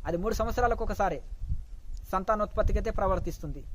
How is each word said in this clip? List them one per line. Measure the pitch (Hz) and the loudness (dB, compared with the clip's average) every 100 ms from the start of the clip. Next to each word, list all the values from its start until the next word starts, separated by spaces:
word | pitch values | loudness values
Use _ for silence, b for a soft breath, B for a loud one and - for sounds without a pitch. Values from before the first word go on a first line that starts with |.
| - | -2
అది | 170 | 0
మూడు | 208 | 0
సంవత్సరాలకు | 214 226 240 240 226 | 0 0 2 2 2
ఒకసారి | 226 196 196 147 - - - - - - - - - | -2 2 0 0 -6 -8 -2 -2 -2 -12 -8 -8 -2
సంతానోత్పత్తికైతే | 190 190 214 208 - 202 208 214 | -2 2 2 2 2 4 4 2
ప్రవర్తిస్తుంది. | 202 196 180 170 - 151 135 - | 2 2 2 0 -4 -6 -6 -8